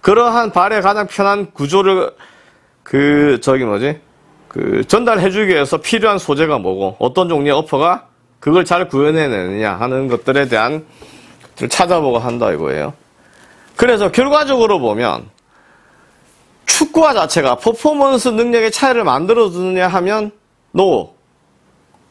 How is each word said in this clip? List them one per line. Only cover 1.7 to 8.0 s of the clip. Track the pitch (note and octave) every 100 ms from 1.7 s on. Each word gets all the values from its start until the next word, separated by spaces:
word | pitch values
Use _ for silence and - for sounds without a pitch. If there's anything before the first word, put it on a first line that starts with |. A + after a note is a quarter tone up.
| F#3 F#3+ F#3+ - - - _ _ _ _ _
그 | - C3+ C#3+ D3 D3 B2+
저기 | C3 C3
뭐지? | A#2+ G2+ C3+ D#3 _ _ _ _ _
그 | - - A2 -
전달해주기 | G#3+ A#3+ G#3+ F3+ F#3+ G#3
위해서 | E3 C#3 D#3+
필요한 | - A3+ G#3+ G3
소재가 | - C#3+ D#3 C#3
뭐고 | F#2 F#2 F#2+ -
어떤 | B2 C3+ F3+
종류의 | D#3+ C#3+
어퍼가 | C#3+ D#3 C#3 E3 F#3